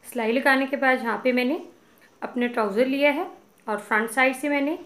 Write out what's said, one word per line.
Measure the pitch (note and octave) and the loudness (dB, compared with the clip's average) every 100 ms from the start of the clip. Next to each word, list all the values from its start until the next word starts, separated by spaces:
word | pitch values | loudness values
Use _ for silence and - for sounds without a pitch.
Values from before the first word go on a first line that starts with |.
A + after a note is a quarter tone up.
सिलाई | - A#3+ A3 | -10 -4 0
लगाने | B3 C#4+ C4 C4+ | 2 2 2 0
के | B3+ | 0
बाद | C4 B3+ | 2 2
यहाँ | A3+ G#3 | 0 0
पे | B3+ | 0
मैंने | B3 B3 E4 - - _ _ _ _ | 2 0 -2 -6 -20 _ _ _ _
अपना | - B3 A#3+ | -8 -2 -2
ट्राउज़र | A#3+ G#3+ G3 C4 | 0 0 0 0
लिया | C#4 C#4+ | 2 2
है | C#4+ F#4+ - _ _ - | 2 -6 -10 _ _ -6
और | G#3+ | -6
फ्रंट | - A3 A3 | 0 0 0
साइड | A#3+ C4 C4+ | 2 2 2
से | D4 | -2
मैंने | C#4+ C#4 F4 | 0 -2 -4